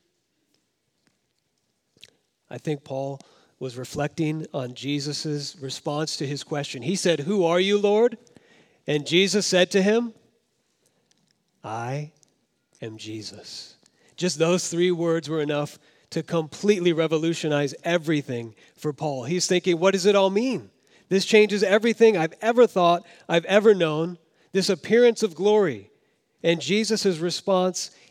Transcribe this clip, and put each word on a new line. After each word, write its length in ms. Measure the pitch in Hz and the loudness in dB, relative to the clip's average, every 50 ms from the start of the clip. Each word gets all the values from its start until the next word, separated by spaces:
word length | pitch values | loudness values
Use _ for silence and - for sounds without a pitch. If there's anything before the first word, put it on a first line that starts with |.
| _ _ _ _ _ _ _ _ _ _ _ _ _ _ _ _ _ _ _ _ _ _ _ _ _ _ _ _ _ _ _ _ _ _ _ _ _ _ _ _ _ - _ _ _ _ _ _ _ | _ _ _ _ _ _ _ _ _ _ _ _ _ _ _ _ _ _ _ _ _ _ _ _ _ _ _ _ _ _ _ _ _ _ _ _ _ _ _ _ _ -20 _ _ _ _ _ _ _
I 120 | - - 127 | -16 -16 -10
think 240 | - 165 151 139 _ | -8 -6 -8 -8 _
Paul 380 | - 135 135 139 139 139 135 - _ _ _ _ _ _ | -10 -10 -8 -8 -10 -10 -14 -18 _ _ _ _ _ _
was 200 | - 135 131 117 | -14 -14 -12 -12
reflecting 680 | 127 123 - - 147 143 151 - 170 160 151 156 156 156 - - | -12 -14 -12 -8 -6 -6 -6 -4 -4 -4 -4 -4 -6 -8 -8 -8
on 220 | 143 127 123 127 | -8 -8 -8 -10
Jesus' 800 | - 131 139 143 143 139 151 143 - - 156 147 147 139 - - | -10 -8 -6 -6 -6 -6 -6 -8 -8 -6 -6 -6 -6 -8 -10 -14
response 640 | - 135 131 127 - - 156 147 151 156 151 - | -12 -12 -12 -12 -10 -8 -6 -4 -4 -4 -6 -6
to 100 | - 151 | -6 -6
his 160 | 135 143 135 - | -6 -8 -8 -8
question. 400 | - 156 143 143 - - 131 120 | -8 -8 -8 -6 -8 -10 -8 -6
He 140 | 160 196 | -4 -4
said, 240 | 185 - 185 165 147 | 0 2 0 0 0
"Who 220 | 139 170 214 202 170 | 0 -2 0 0 2
are 160 | 160 175 180 | 2 2 2
you, 180 | 190 196 208 208 | 2 2 2 2
Lord?" 400 | 202 202 208 214 240 240 240 - _ _ _ - _ _ _ _ _ _ _ _ - | 2 2 2 4 2 2 0 -4 _ _ _ -20 _ _ _ _ _ _ _ _ -6
And 220 | - 147 151 139 | -2 -2 -2 -2
Jesus 400 | 135 160 180 196 185 180 208 - | 2 2 2 2 2 0 -2 0
said 240 | - 185 180 185 180 | 2 2 2 2 4
to 100 | - 196 | 2 2
him, 320 | 185 208 214 233 240 226 - _ _ _ _ _ _ _ _ _ _ _ _ _ _ _ _ _ _ _ _ _ _ _ _ _ _ _ _ _ - | 2 4 2 2 0 -4 -8 _ _ _ _ _ _ _ _ _ _ _ _ _ _ _ _ _ _ _ _ _ _ _ _ _ _ _ _ _ -14
"I 480 | - 107 117 117 123 135 147 151 151 _ _ _ _ _ _ _ _ _ _ _ _ _ - | -12 -10 -10 -8 -8 -8 -8 -10 -12 _ _ _ _ _ _ _ _ _ _ _ _ _ -16
am 160 | 123 113 110 | -14 -14 -14
Jesus." 800 | 107 107 110 110 107 101 95 101 98 - - - - - - - _ _ _ _ _ _ _ _ | -14 -14 -12 -12 -12 -12 -14 -16 -18 -18 -18 -18 -18 -18 -20 -20 _ _ _ _ _ _ _ _
Just 240 | - 170 180 135 151 | -6 -4 -4 0 0
those 280 | 160 165 180 175 - | 0 2 2 0 -2
three 240 | - 170 170 175 185 | -4 -2 0 0 0
words 380 | 175 165 170 165 165 165 147 143 | 0 -2 -2 -2 -2 -2 -4 -6
were 120 | 160 156 | -6 -4
enough 360 | 147 147 147 147 147 - - - _ _ _ _ _ - | -4 -2 -4 -4 -4 -6 -10 -18 _ _ _ _ _ -10
to 140 | - 165 151 | -8 -8 -6
completely 680 | - 175 165 156 147 - - - 208 214 180 175 175 | -4 -4 -4 -4 -4 -8 -4 0 0 0 2 2 0
revolutionize 840 | 160 160 160 156 165 156 160 170 165 - - 151 147 143 147 131 156 - - | 2 2 0 0 0 0 0 -2 -4 -2 -2 -2 0 0 0 -2 -4 -6 -4
everything 720 | 170 170 175 147 160 160 147 139 - 123 120 117 110 - _ - _ _ | -2 -2 -2 0 0 -2 -2 -2 -4 -8 -8 -8 -12 -16 _ -20 _ _
for 160 | - - 151 | -10 -8 -8
Paul. 340 | 139 - 156 151 139 131 120 | -8 -6 -6 -6 -6 -6 -6
He's 200 | 135 175 185 - | -4 -4 -2 0
thinking, 340 | - 185 180 - 185 170 160 | 0 0 0 2 0 0 2
"What 120 | 180 196 | 2 2
does 160 | 190 190 170 | 2 2 2
it 80 | 208 202 | 4 4
all 160 | 196 196 190 | 4 4 2
mean? 400 | 196 214 247 262 233 151 104 95 _ _ _ _ _ _ _ | 2 0 -2 -2 -4 -6 -8 -12 _ _ _ _ _ _ _
This 180 | - 180 196 190 | -2 -2 -2 0
changes 360 | - 220 214 214 196 208 202 | 4 6 6 6 6 2 0
everything 560 | 208 185 196 208 214 233 220 - 233 220 208 | 0 2 2 2 2 2 2 6 6 6 6
I've 160 | 165 160 165 - - | 4 0 -2 -4 -4
ever 240 | 208 226 233 247 240 | -2 0 4 4 4
thought, 400 | - - 190 175 170 175 175 - - - - - - | 4 4 4 4 4 4 2 -2 -10 -20 -16 -6 0
I've 160 | 165 170 165 | 0 0 2
ever 300 | 185 190 214 202 226 202 | 4 4 6 6 6 6
known, 420 | 180 170 156 151 156 165 180 175 - _ _ _ _ _ _ | 6 4 0 0 -2 -4 -4 -6 -10 _ _ _ _ _ _
this 160 | - 190 175 | -2 -2 0
appearance 540 | - 190 151 - - 214 240 247 240 226 - | 0 0 -2 0 2 4 6 6 6 4 4
of 140 | 226 190 156 | -2 -4 -2
glory." 560 | - 190 208 214 214 196 156 117 101 95 _ _ _ _ _ _ _ _ _ _ _ | 0 2 4 4 4 4 2 0 -4 -10 _ _ _ _ _ _ _ _ _ _ _
And 180 | - 170 170 160 | 0 0 0 0
Jesus' 600 | 127 139 196 214 220 196 220 208 - 196 175 156 | 0 -2 0 0 0 0 -2 0 0 0 0 0
response 720 | 170 175 165 - - 208 190 185 185 185 175 - - - - _ - _ | -4 -6 -6 -4 -2 0 2 2 2 0 -2 -4 -10 -12 -14 _ -20 _